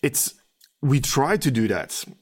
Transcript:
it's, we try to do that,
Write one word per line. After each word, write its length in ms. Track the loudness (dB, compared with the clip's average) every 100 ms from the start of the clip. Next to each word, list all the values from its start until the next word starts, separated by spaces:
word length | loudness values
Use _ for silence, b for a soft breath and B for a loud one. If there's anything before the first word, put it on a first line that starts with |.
it's, 320 | -2 -2 -4 -6 _ _ _ _
we 180 | 0 2
try 380 | 2 0 2 2
to 120 | 0
do 160 | 2 0
that, 360 | 0 -4 -10 -12 -18